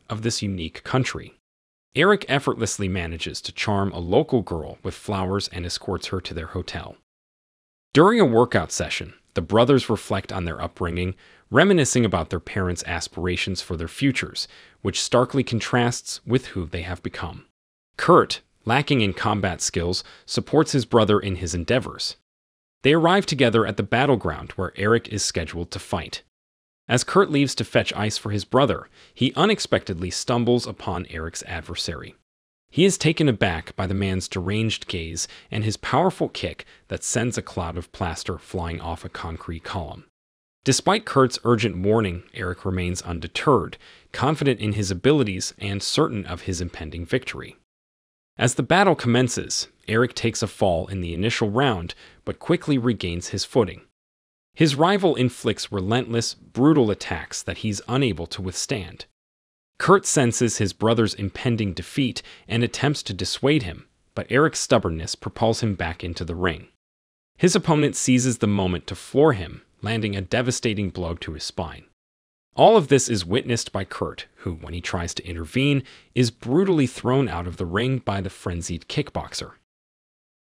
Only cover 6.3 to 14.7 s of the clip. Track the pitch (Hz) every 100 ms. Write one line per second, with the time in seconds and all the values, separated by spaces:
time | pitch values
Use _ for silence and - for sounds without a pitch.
6.3 | 80 80 95 - 80 - - _ _ _
7.3 | _ _ _ _ _ _ 135 180 233 160
8.3 | 113 123 104 80 - 78 - 82 - _
9.3 | - 80 107 123 135 - 107 - 98 -
10.3 | 98 85 78 - - 87 85 90 - -
11.3 | _ - 120 190 180 131 127 113 90 78
12.3 | 87 - 104 92 90 - 85 - - 90
13.3 | 87 - 92 - 82 82 - 135 120 -
14.3 | - - - -